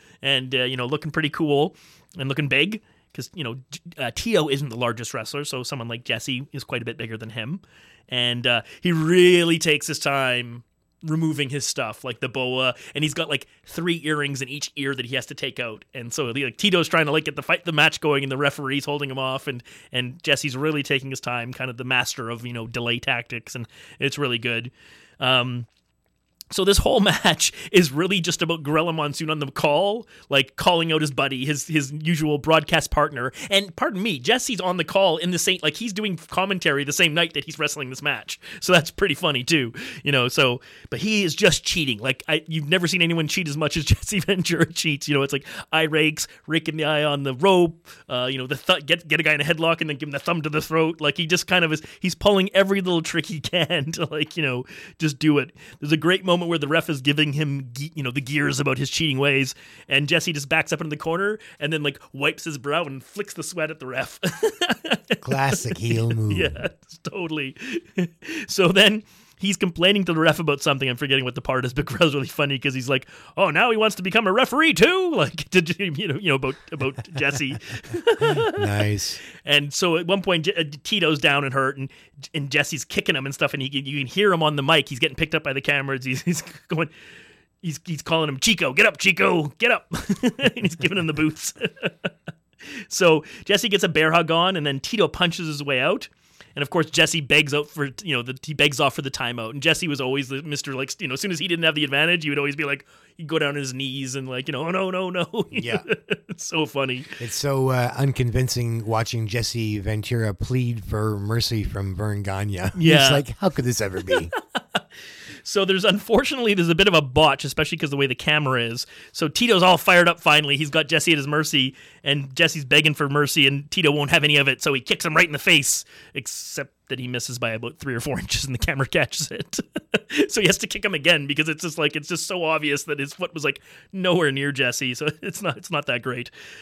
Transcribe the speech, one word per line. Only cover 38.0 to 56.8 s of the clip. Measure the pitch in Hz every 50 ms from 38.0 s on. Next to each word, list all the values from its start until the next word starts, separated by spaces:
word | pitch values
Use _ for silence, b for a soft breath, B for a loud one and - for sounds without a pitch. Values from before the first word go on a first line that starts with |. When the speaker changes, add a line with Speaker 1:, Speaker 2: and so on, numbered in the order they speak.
| 147
Speaker 1:
match. | 147 135 107 - - - - B B B B
So | B - 180
that's | 165 143 - -
pretty | - 208 185 139
funny | - 180 165 139 123 127
too, | - 165 151 127 110 - B B B B 147 B
you | 143 139
know, | 131 120 127
so, | - - 139 127 120 127 B B B B B B
but | 127 120
he | 156 214 220 208 196
is | 165 143
just | - 208 185 - - -
cheating. | - - 185 151 131 117 104
Like, | 117 131 131 - - -
I, | 156 156 156
you've | - 160 160 151 143
never | 175 185 175
seen | 156 175 180 170
anyone | 165 170 165 160
cheat | 147 - 190 143 143
as | 143
much | 156 156 143 -
as | 170 143
<laughs> |
Jesse | - - - - - 214 196
Ventura | - - 202 185 - - 170 147 170 165 165
cheats. | - - 160 143 139 - -
You | 147
know, | 139 139
it's | 139 143
like | 139 - B B B B B -
eye | 156 160
rakes, | 156 151 156 156 156 151 - - B B B B
rake | - 156 160 160 165
in | 151
the | 156 151
eye | 147 156 147 151
on | 151 143 139 139
the | 135 131
rope, | 123 165 196 190 180 175 165 165 - _ B B B B -
uh, | 131 123 127 131
you | 135 131
know, | 127
the | 127 139
th-, | 127 - - 185 170 156
get, | 139 170 170 - 151
get | 151 151
a | 156
guy | 156 151
in | 147
a | 143
headlock | 151 170 156 165 165 165 -
and | 165 156
then | 147
give | 131 151
him | 147 139
the | 135
thumb | - - 170 165 147
to | 156
the | 147 156 151
throat. | - 160 160 160 160 165 -
Like, | 151 143 -
he | - 170
just | 156 175 175 - -
kind | 185 180 170
of | 160 156
is, | 151 B B B B
he's | B 180 165
pulling | - - 208 208 190 190 202 -
every | 190 196 190 202 196
little | 180 185 175 165 165
trick | - - 170 156
he | - 196 151
<laughs> |
can | - - - 180 160 - 175 156 131 151 160
to, | - 165
like, | 123 147 156 147 - -
you | 175 151
know, | 135 127 123 127 B B B B B B -
just | 160 151 135 -
do | 151 156 147 139
it. | 127 - - B B B B B
There's | - 143
a | 160
great | 156 143 170 185 196 185
moment | 185 175 175 175
where | 170 170 156
the | 147 139
ref | 156 165